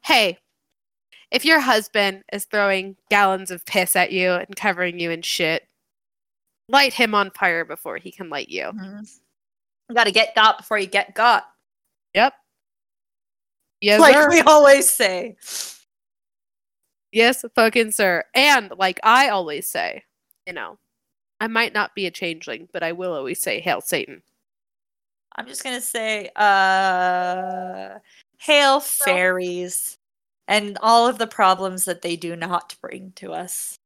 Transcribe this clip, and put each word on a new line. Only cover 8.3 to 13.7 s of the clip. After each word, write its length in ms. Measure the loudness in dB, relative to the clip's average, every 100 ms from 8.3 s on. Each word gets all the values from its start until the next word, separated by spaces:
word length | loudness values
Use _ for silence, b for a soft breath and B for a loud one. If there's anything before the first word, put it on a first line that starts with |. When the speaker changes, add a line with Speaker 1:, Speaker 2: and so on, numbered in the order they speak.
Speaker 1:
light 180 | -10 -10
you. 160 | -10 -10
Speaker 2:
Mm-hmm. 360 | -12 -16 -18 -20 _ _ _ _ _ _ _ _
You 60 | 0
gotta 160 | 2
get 220 | 2 0 4
got 220 | 2 2
before 200 | -4 -6
you 80 | -2
get 280 | -4 -4 0
got. 280 | 2 2 -2 _ _ _ _ _ _
Speaker 1:
Yep. 200 | 0 0 _ _ _ _ _ _ _ _ _ _ _ _ _ _